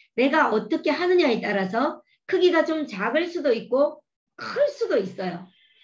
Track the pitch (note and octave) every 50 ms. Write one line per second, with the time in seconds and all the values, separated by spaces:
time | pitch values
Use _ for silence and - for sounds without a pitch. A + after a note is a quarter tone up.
0 | _ _ - A3+ B3+ C#4 C#4+ D#4+ C#4 - G#3 A3 - - D#4+ D#4 - D4+ C#4+ D4+
1 | F4+ F4+ F#4 F4+ D#4+ C4+ A3+ F#3+ - G3+ G3+ G3 F#3+ F#3 G#3+ A#3 C#4 D#4+ D#4+ -
2 | _ _ _ _ _ - F#4+ E4+ F4+ F4 E4 D#4+ D4+ D#4+ D#4+ D#4 C#4+ A3+ G#3 F#3
3 | G3+ A#3 B3 D#4+ F4+ E4+ F4 E4+ C#4+ C#4+ A3+ A3+ - - B3 C4+ D4 D#4 D4+ -
4 | _ _ _ _ _ _ _ - - - - A#4 D5 C#5 - - A#4 F#4 D#4+ A#3
5 | F#3+ F3+ - - F#3 F3+ E3+ F3+ - - _ _ _ _ _ _